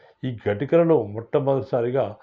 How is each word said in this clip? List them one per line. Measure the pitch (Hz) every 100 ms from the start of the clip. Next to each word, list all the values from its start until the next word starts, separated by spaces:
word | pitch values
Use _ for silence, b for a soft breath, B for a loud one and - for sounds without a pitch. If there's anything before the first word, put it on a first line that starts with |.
| b _
ఈ | 131 117 104
ఘటికలను | 101 143 165 165 156
మొట్టమొదటిసారిగా | 104 107 - 143 135 135 - 127 117 135 104 107